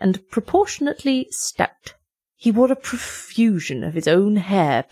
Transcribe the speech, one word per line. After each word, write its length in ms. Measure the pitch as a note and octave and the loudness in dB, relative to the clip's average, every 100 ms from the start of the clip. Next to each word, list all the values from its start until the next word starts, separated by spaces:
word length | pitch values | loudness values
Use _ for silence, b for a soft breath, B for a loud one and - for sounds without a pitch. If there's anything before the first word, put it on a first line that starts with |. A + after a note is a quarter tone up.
and 280 | F#3+ F#3 - | -2 -2 -4
proportionately 1000 | A3+ - F4+ G4 - D4 D4 C#4 C4 - | -6 0 0 0 -2 -4 -4 -2 -2 -4
stout. 640 | - - - - _ - - _ _ _ _ | -8 -8 -4 -4 _ -20 -20 _ _ _ _
He 120 | A#3 | 0
wore 200 | G#3+ B3+ | 4 2
a 40 | C4 | 2
profusion 1080 | - A#3+ - - - - A3+ F3+ - C3 | -6 -10 -10 -14 -6 0 2 0 -4 -6
of 120 | E3 E3 | -6 -2
his 120 | D3+ | 2
own 280 | F3 G#3 G#3 | 4 4 0
hair, 500 | F3+ G3 D3+ B2 - | 0 2 2 0 -2